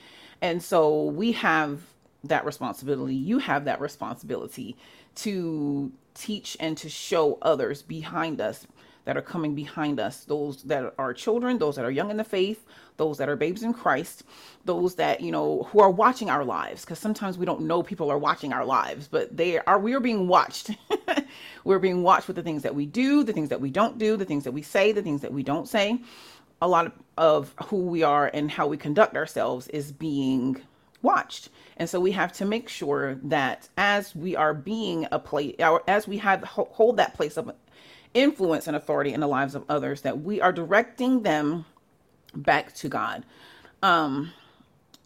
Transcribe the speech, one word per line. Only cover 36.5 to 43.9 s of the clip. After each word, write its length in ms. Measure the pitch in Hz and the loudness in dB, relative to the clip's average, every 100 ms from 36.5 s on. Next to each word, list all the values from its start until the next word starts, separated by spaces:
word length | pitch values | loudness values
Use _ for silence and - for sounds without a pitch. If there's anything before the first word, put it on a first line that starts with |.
| - - | -6 -2
hold 260 | - 226 208 | 4 4 4
that 160 | 175 | 2
place 240 | - 156 160 | 0 -4 -4
of 140 | - - _ - - - - | -8 -12 _ -20 -20 -20 -2
influence 540 | 233 285 285 185 151 - | 2 4 4 2 2 0
and 80 | 147 | -4
authority 380 | - 147 143 | 0 0 0
in 60 | 131 | 0
the 80 | 147 | 0
lives 280 | 135 139 135 | 2 0 -2
of 80 | - | -2
others, 320 | 147 135 139 | -2 -2 -4
that 200 | 135 131 | -4 -4
we 200 | 156 208 | -4 2
are 100 | 180 | 2
directing 720 | 170 165 196 240 - 254 262 | 2 2 2 2 0 2 2
them 420 | 208 151 147 170 160 _ _ _ _ _ _ | 4 2 2 -2 -6 _ _ _ _ _ _
back 400 | - 139 151 - - | -4 2 2 0 -8
to 140 | 147 | -6
God. 360 | 120 110 101 - - - - - _ | -4 -4 -6 -12 -20 -20 -20 -20 _
Um, 480 | 196 | 4